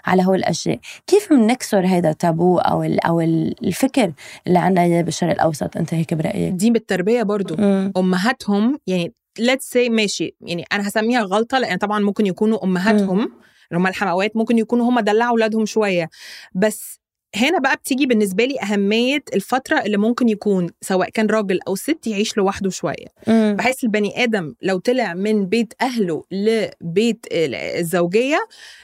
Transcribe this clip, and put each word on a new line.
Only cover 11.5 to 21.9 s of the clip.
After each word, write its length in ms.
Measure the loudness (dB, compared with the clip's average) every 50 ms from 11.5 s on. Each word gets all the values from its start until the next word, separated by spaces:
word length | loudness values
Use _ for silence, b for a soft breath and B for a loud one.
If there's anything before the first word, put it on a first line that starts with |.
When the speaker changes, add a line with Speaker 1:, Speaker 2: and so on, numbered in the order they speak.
| -2 -2
Speaker 2:
لأن 180 | -2 -2 -2 -2
طبعًا 220 | -2 -2 0 0
ممكن 260 | 0 0 0 0 0
يكونوا 380 | 0 0 0 0 0 0 0 0
أمهاتهم 540 | -2 -2 0 2 2 2 2 2 2 0 0
Speaker 1:
مم. 60 | 0
Speaker 2:
اللي 560 | -2 -6 -12 _ _ _ _ _ _ -2 0
هم 80 | 0 0
الحموات 500 | 0 -2 -2 -2 0 0 0 0 -2 -2
ممكن 200 | 0 2 2 2
يكونوا 320 | 2 2 0 0 2 2
هم 100 | 2 2
دلعوا 320 | 2 2 2 2 2 2
أولادهم 340 | 2 2 0 0 0 -2 -2
شوية. 440 | -2 0 0 0 0 0 0 -2 -4 B B B B B B B B -2
بس 460 | 0 0 0 0 -4 -10 -16 -18 -20 _ _ _ _ _ _ -4
هنا 240 | 0 0 2 2 2
بقى 160 | 2 0 0
بتيجي 300 | -2 -2 -2 -2 0 2
بالنسبة 400 | 2 2 2 2 0 0 0 0
لي 160 | 0 -2 -4
أهمية 600 | -4 -2 0 0 0 2 2 2 2 0 0 -2 -4 -4 -4
الفترة 460 | -4 -2 -2 -2 -4 -2 -2 -2 -2
اللي 180 | 0 0 0 0
ممكن 320 | 2 0 0 2 2 0
يكون 400 | 0 0 0 0 0 0 0 -2 -6 _
سواء 280 | -6 -2 0 0 0 -2
كان 180 | 0 0 0 2
راجل 320 | 2 0 0 0 -2 -4 -4 -4
أو 80 | -6
ست 320 | -6 -4 -4